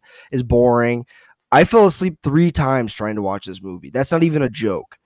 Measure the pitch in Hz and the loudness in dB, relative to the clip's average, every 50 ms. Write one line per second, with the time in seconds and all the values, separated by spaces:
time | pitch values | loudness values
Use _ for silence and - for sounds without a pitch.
0 | _ _ _ - - _ - 131 123 113 120 120 123 123 120 120 120 120 120 120 | _ _ _ -20 -18 _ -6 -6 -4 0 2 4 4 4 4 2 2 0 -2 -4
1 | 120 _ _ _ _ _ _ _ _ _ - 139 175 - - 233 208 190 165 - | -6 _ _ _ _ _ _ _ _ _ 4 4 4 4 4 4 4 4 2 0
2 | 185 185 160 _ - 143 135 160 170 170 - - 151 131 135 131 120 107 - - | -6 -6 -6 _ -6 0 2 2 2 2 2 0 -2 0 0 0 -2 -4 -6 -6
3 | 107 107 107 107 101 95 98 98 - - 92 95 95 95 90 87 - 69 - 127 | -6 -6 -4 -4 -4 -4 -4 -6 -8 -12 -16 -14 -14 -14 -14 -14 -16 -8 -4 -4
4 | 135 - 170 165 170 170 151 151 139 123 107 156 110 107 92 78 - _ - _ | -2 0 0 2 2 2 2 0 -2 -2 -4 -4 -4 -4 -4 -4 -8 _ -20 _
5 | _ | _